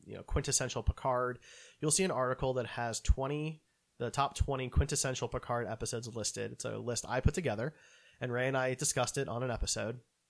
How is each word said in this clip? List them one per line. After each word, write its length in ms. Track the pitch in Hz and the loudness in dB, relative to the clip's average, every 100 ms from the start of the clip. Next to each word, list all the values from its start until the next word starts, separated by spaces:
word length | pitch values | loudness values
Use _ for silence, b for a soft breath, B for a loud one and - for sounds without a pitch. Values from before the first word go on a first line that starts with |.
| - | -14
you 100 | 101 | -12
know, 60 | |
Quintessential 600 | - 143 139 - 127 120 | -2 -2 2 0 0 0
Picard, 560 | - - 135 123 123 120 B B B B | -2 0 0 0 0 -4 B B B B
you'll 100 | 151 | 2
see 140 | 165 | 4
an 60 | 190 | 2
article 440 | 123 127 127 131 | 2 2 2 2
that 120 | 127 113 | 0 -2
has 340 | - 117 110 | -4 -4 0
twenty, 600 | - - 135 147 156 160 _ _ _ - | 4 4 4 -2 -4 -8 _ _ _ -6
the 120 | 120 | -2
top 260 | - 139 - | 2 0 2
twenty 340 | - 131 127 | 0 0 0
Quintessential 580 | - 143 143 135 127 117 | 2 2 2 0 -2 -2
Picard 380 | 127 - 120 104 | -4 -2 -2 -2
episodes 420 | 110 113 117 120 | -4 -4 -4 -6
listed. 440 | 117 104 113 107 | -4 -4 -4 -6
It's 120 | - | -6
a 140 | 117 107 | -6 -4
list 260 | 113 117 - | -4 -4 -2
I 140 | 123 | 4
put 140 | 156 | 4
together, 400 | 170 147 104 135 B B B B B | 4 0 0 -4 B B B B B
and 100 | 127 | -2
Ray 160 | 120 131 | 0 2
and 80 | 135 | 2
I 160 | 127 | 0
discussed 460 | 123 147 135 123 143 | 0 0 2 0 0
it 100 | 139 | -2
on 140 | 120 | -2
an 80 | 127 | -2
episode. 500 | 113 - 110 107 123 - _ | 0 -2 0 -2 -6 -12 _